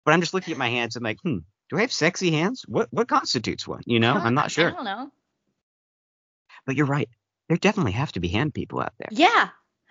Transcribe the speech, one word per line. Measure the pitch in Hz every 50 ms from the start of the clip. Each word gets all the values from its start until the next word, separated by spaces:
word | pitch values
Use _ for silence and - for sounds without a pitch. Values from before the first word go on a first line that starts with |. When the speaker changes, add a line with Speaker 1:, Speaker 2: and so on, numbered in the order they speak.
| _
Speaker 1:
But | 147 156
I'm | 180
just | 175 - -
looking | 185 185 170 156
at | 131
my | 131 117
hands, | 120 120 120 117 113
I'm | 117 120
like, | 110 110 104 -
"Hmm, | 180 120 87 80 - _ _ _ _
do | 131
I | 175 226
have | 262 -
sexy | - 147 175 190 - 190 170
hands? | 160 147 170 202 262 - -
What, | - 110 170 - -
what | - 156 233 -
constitutes | 302 - - - - 123 104 - - - - -
one?" | - - -
You | - 120 113
know, | 113 117 143
Speaker 2:
I | 202
don't, | 175 113
Speaker 1:
I'm | 120
not | 147 -
Speaker 2:
I | -
Speaker 1:
sure. | - 151 170 160
Speaker 2:
don't | 165 339 262
know. | 202 196 226 269 302 - _ _ _ _ _ _ _ _ _ _ _ _ _ _ _ _ _ _ _ _ _ _ _ _ _ _ _ - - _
Speaker 1:
But | 131 131
you're | 135 151
right. | 131 139 147 - - - _ _ _ _ _ _ -
There | 165 170
definitely | - 196 214 190 165 101 92
have | 92 151 - -
to | 95
be | 85 87
hand | 95 107 147 151 -
people | 95 67 - - 64
out | - - - _
there. | - - 220
Speaker 2:
Yeah. | 220 330 392 466 370 208 - - _ _ _ _ _ _ _